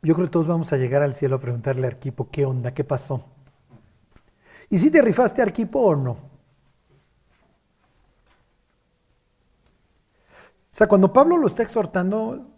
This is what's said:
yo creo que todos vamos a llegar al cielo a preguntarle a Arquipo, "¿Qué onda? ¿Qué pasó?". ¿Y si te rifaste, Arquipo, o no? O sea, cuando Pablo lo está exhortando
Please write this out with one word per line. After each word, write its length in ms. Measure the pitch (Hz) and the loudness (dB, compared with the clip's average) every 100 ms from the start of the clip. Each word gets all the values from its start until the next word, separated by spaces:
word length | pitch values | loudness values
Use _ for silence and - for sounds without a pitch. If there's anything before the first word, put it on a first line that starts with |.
yo 140 | 160 160 | 0 0
creo 100 | 180 | 0
que 40 | |
todos 160 | 170 160 | 0 0
vamos 260 | 170 160 | -2 -2
a 40 | 139 | -2
llegar 260 | 127 139 | 0 0
al 100 | 143 | 0
cielo 220 | 131 135 131 | -2 -2 -2
a 40 | |
preguntarle 460 | 123 120 113 131 127 | -4 -6 -4 -4 -4
a 60 | |
Arquipo, 380 | 123 135 - 120 | -6 -12 -10 -10
"¿Qué 120 | - 139 | -4 -4
onda? 280 | 131 123 | -2 -6
¿Qué 100 | 131 | -6
pasó?". 400 | 139 131 - 127 - _ _ _ _ - _ _ _ _ _ _ _ - - | -6 -6 -6 -10 -10 _ _ _ _ -20 _ _ _ _ _ _ _ -20 -4
¿Y 80 | 190 | 2
si 120 | 254 | 4
te 100 | 311 | 4
rifaste, 400 | 247 208 247 - | 4 4 2 2
Arquipo, 380 | 226 - 226 277 | -2 -2 -4 0
o 160 | 226 147 | 2 2
no? 160 | 131 | -2
O 60 | 117 - _ _ _ _ _ _ _ _ _ _ _ _ _ _ _ _ _ _ _ _ _ _ _ _ _ _ _ _ _ _ _ _ _ _ _ _ _ _ _ _ - - _ _ - | -8 -12 _ _ _ _ _ _ _ _ _ _ _ _ _ _ _ _ _ _ _ _ _ _ _ _ _ _ _ _ _ _ _ _ _ _ _ _ _ _ _ _ -20 -20 _ _ 0
sea, 100 | 214 | 4
cuando 240 | 202 190 | 6 6
Pablo 260 | 254 302 339 | 4 4 4
lo 100 | 254 | 2
está 160 | - | -2
exhortando 840 | 226 233 190 190 180 214 220 269 247 | -4 -4 -4 -4 -4 -4 -6 -10 -16